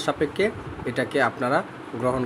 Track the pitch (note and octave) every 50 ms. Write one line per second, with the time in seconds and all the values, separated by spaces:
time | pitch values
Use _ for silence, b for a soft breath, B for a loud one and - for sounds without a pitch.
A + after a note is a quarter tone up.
0 | - D3+ C#3+ - D#3 C#3+ - - G3 A3 - - - - - - - C3+ A#2 C3
1 | B2 - - C#3 B2 A2+ - - B2+ B2 C#3+ F3 G3+ - - - - - - A2+
2 | B2 B2+ B2+ C3 B2